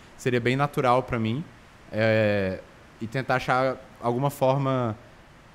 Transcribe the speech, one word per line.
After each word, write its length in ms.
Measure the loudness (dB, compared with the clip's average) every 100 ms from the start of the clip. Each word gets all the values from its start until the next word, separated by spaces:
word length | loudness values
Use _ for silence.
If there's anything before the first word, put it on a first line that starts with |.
| -20 -8
seria 220 | -2 0
bem 160 | 0 0
natural 480 | 0 0 2 2
pra 160 | 2 -2
mim. 240 | -2 -4 -6 -16 -20 -20 -10
É, 680 | 0 2 4 2 2 -2 -4 -10 -20 -20 -14
e 40 | -8
tentar 300 | -6 -2 -2
achar 400 | 0 0 0 -2 -10 -6
alguma 300 | -4 0 -2
forma 680 | 2 2 2 0 0 -2 -4 -12 -20 -20 -20 -20